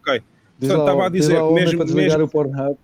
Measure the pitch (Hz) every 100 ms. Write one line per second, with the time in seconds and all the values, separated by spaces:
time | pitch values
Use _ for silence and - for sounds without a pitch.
0 | - 123 _ _ _ _ 135 151 147 190
1 | 185 180 151 160 160 165 175 170 165 156
2 | 156 156 156 151 139 139 139 139